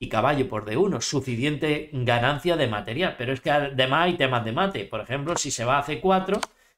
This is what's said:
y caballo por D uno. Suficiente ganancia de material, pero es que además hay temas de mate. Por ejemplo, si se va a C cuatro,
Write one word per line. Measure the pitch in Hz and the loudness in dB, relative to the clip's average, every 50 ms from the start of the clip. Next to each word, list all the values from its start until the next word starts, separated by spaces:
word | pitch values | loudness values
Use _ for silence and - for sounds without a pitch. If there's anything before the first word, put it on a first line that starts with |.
y | - 113 | -8 -2
caballo | 113 110 117 139 151 135 127 - | 0 2 2 2 2 2 0 0
por | 113 107 104 | -2 -6 -4
D | 104 107 | -2 0
uno. | 147 202 202 151 117 | 2 2 2 2 -2
Suficiente | - - 147 135 123 131 117 110 131 151 147 131 160 151 147 151 151 - | -4 -2 -2 -2 -2 -2 -2 -2 -2 -2 -2 -2 -2 -2 -2 -2 -4 -6
ganancia | 147 127 123 123 120 117 120 135 147 135 - 175 170 | -6 -2 0 2 2 4 2 2 0 0 0 0 2
de | 156 135 | 2 2
material, | 113 107 104 98 110 117 151 185 160 - | 0 0 -2 -4 -4 -4 -2 -2 -2 -2
pero | - 120 127 | -4 -4 -4
es | 135 131 | -4 -2
que | - 160 | 0 2
además | 143 147 139 139 139 131 131 131 139 160 175 | 2 2 2 0 0 0 2 4 4 4 4
hay | 180 175 | 2 4
temas | 170 135 131 127 120 110 | 2 2 2 2 0 0
de | 110 | -2
mate. | 120 165 190 196 - 110 98 | 0 0 0 0 -2 -4 -6
Por | - 110 107 | -6 -6 -8
ejemplo, | 104 - 127 143 143 165 170 | -4 -4 -4 -4 -2 -2 -2
si | - - - | -2 -2 -4
se | - - 113 | -4 -2 0
va | 123 139 143 | 2 2 2
a | - | 0
C | 156 151 151 | -2 -4 0
cuatro, | - 190 185 185 185 190 202 214 - - _ _ _ _ _ | 2 2 4 4 2 0 -2 -2 -4 -8 _ _ _ _ _